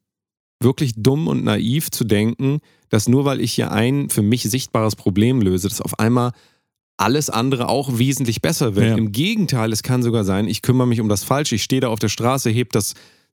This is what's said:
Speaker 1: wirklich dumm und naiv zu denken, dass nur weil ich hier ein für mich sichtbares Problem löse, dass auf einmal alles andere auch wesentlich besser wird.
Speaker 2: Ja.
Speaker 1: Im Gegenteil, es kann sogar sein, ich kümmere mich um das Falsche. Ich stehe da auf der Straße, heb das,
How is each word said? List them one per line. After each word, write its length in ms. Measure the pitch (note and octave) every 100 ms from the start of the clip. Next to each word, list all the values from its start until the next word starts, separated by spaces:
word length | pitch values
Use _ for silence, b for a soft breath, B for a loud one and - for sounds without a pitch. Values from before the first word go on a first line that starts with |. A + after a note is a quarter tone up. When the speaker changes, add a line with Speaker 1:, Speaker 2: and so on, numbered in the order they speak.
| _ _ _ _ _ -
Speaker 1:
wirklich 340 | A#2+ - C#3 A2
dumm 300 | G#2+ C#3+ E3
und 160 | C#3
naiv 480 | - G#2 A2 D3 -
zu 120 | -
denken, 560 | A2 G#2 A2 A#2 C3+ D3 b b b
dass 180 | A2 G#2+
nur 180 | B2+ C#3
weil 140 | C3+
ich 120 | A#2
hier 180 | - A#2+
ein 380 | G#2 A#2 C#3+ C#3
für 120 | -
mich 200 | G#2 B2+
sichtbares 520 | G#2+ B2 - A#2 A2 -
Problem 460 | - F#2+ A2+ C3
löse, 280 | F#2+ F#2 F#2+
dass 120 | -
auf 180 | - -
einmal 320 | A2 B2 A#2+ - b b b _ _ -
alles 320 | G#2 C#3+ D3
andere 400 | A2 C3 C3 A#2+
auch 280 | B2+ C3+ A#2
wesentlich 420 | C3 C3+ A#2+ G#2+
besser 340 | D#3 E3+ B2 G2+
wird. 120 | A2+
Speaker 2:
Ja. 100 | A2
Speaker 1:
Im 140 | A2
Gegenteil, 600 | G#2 F3+ A3 F3+ B2+ A2+
es 120 | G#2
kann 180 | - B2+
sogar 200 | A#2 A2+
sein, 240 | G2 G2 G#2
ich 140 | -
kümmere 240 | - B2+ B2
mich 120 | A#2
um 100 | A2
das 140 | G2+
Falsche. 320 | - C3+ D3+ G#2
Ich 80 |
stehe 160 | - C3
da 80 | B2
auf 100 | A2
der 100 | G#2+
Straße, 400 | - A#2 C3+ B2
heb 220 | A2+ A#2+
das, 220 | A#2 - - b b b